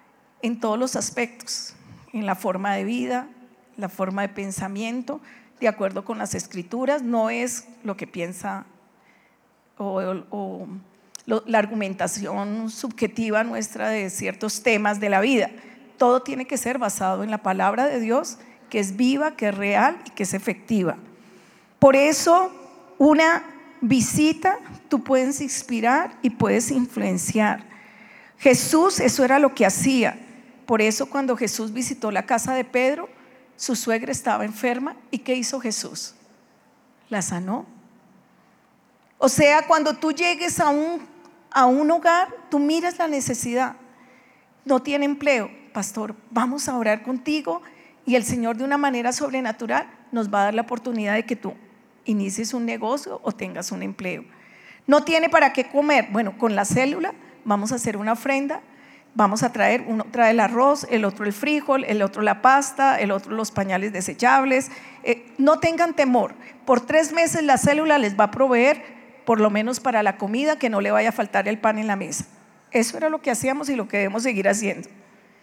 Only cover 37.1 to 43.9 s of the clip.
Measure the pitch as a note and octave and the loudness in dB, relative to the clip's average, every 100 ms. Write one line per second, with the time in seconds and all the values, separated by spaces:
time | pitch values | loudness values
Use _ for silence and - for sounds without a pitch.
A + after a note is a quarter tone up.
37.1 | G#3+ E3 F3 F#3 A#3+ - - - _ _ | -6 -4 -6 -6 -6 -8 -20 -20 _ _
38.1 | _ _ _ _ _ _ _ _ _ _ | _ _ _ _ _ _ _ _ _ _
39.1 | - C4+ - D4 D4+ D#4 D#4+ D4+ - D#4 | 0 2 6 6 6 6 4 4 0 -2
40.1 | D4+ F4 D#4+ E4+ - D#4 D4 D#4+ E4+ - | 0 0 0 -2 0 2 2 0 -4 -10
41.1 | - - _ _ C#4 B3+ C4 D4+ E4+ E4+ | -20 -20 _ _ 4 4 4 4 2 4
42.1 | F4 F#4+ - - C#4+ D4 E4 F4 F4 E4 | 2 2 -4 -4 0 2 0 -2 -2 -2
43.1 | C#4+ A#3+ A#3 A#3+ A#3+ B3+ - - | -2 -4 -6 -4 -2 -2 -4 -20